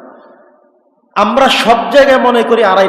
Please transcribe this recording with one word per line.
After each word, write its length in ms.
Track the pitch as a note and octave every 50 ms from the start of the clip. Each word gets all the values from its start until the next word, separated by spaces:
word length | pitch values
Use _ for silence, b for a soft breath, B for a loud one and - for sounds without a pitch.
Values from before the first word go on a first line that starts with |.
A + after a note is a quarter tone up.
| - - - - - - - _ _ _ _ _ _ _ _ _ _ _ _ _ _ _ -
আমরা 320 | G3 G#3 G#3+ A#3 C4+ C4+ B3
সব 280 | - - - G#3 A#3 A#3 - -
জায়গায় 300 | B3 C#4+ C4+ C#4 C4 B3
মনে 220 | A#3 B3 A#3+ A#3
করি 220 | A3 A3+ A#3 A3 A3+
আড়াই 240 | F#3+ F#3 G3 G3